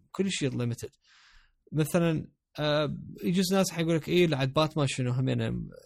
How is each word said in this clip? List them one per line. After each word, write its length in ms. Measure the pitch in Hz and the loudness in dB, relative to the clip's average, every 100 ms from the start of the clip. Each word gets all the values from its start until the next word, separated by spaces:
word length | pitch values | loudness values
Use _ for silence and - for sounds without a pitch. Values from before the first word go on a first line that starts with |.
| _ | _
كل 200 | - 190 | -4 -2
شيء 260 | - 139 123 | -2 -2 -2
ليميتد. 320 | 120 117 - - _ - - - _ _ _ | -2 -4 -8 -16 _ -20 -20 -20 _ _ _
مثلًا، 560 | 147 151 180 170 156 - _ _ - | -2 0 2 2 0 -4 _ _ -6
آه، 380 | 151 147 151 - - - | 0 0 0 -4 -10 -6
يجوز 300 | 208 180 180 | 0 2 2
ناس 180 | 190 185 | 2 2
حيقول 240 | 170 165 165 | 0 0 0
لك، 140 | - | 2
"إيه، 180 | 175 170 | 4 4
لعد 260 | 139 131 | 2 0
باتمان 340 | 156 156 156 139 | 2 0 2 0
شنو 240 | - 123 | 0 -2
همينه، 580 | 123 131 120 113 120 110 - | 0 0 0 -2 -4 -8 -14